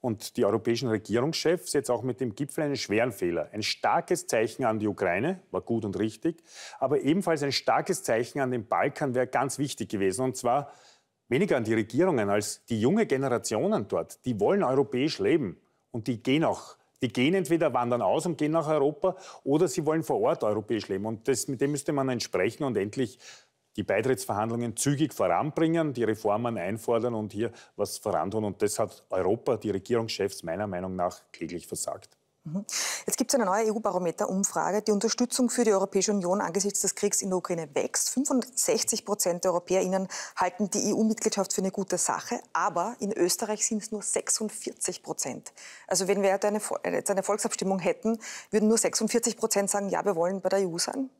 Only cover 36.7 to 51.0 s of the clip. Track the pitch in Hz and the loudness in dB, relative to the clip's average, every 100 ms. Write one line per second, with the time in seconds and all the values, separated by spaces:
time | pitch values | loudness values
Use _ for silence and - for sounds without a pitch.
36.7 | - 190 - 208 - 196 185 - 170 156 | 0 -2 0 0 0 0 -2 0 -4 -2
37.7 | 147 - - - - 285 269 - - - | -2 -2 -2 -2 0 2 0 0 -2 0
38.7 | 175 - 220 - 202 185 175 190 170 - | 2 0 -4 -2 -2 0 0 0 0 2
39.7 | 185 180 190 190 - - - 180 - 202 | 2 2 0 -2 -6 -10 -4 -4 0 -2
40.7 | - 202 208 220 220 220 - 190 - 190 | 0 0 2 2 2 0 0 -2 0 -2
41.7 | 196 190 175 - 127 - 240 - - 185 | -2 -2 0 0 -2 -2 -8 -4 0 0
42.7 | 170 190 240 202 - 175 - 214 214 - | 0 -2 -2 -4 2 2 2 -2 -2 0
43.7 | 220 - 214 - - - - 220 - - | -2 -4 -8 -2 -4 -2 -2 -2 -6 -10
44.7 | - - 180 - 156 139 120 - - - | -6 -6 -6 -8 -6 -6 -8 -12 -18 -20
45.7 | - - - 185 202 196 196 208 208 - | -20 -2 0 2 2 4 4 2 0 -4
46.7 | - - 175 185 196 190 208 226 - 185 | -4 -2 -4 0 -2 0 0 0 -2 0
47.7 | 190 175 165 214 226 - - - 214 214 | 2 2 0 0 -2 -4 -14 0 4 6
48.7 | 226 - - 220 240 233 214 226 202 202 | 6 4 2 2 2 0 0 0 2 2
49.7 | 208 202 175 175 170 170 190 185 196 190 | 0 0 0 0 2 2 0 0 2 2
50.7 | 165 - - | 0 -4 -2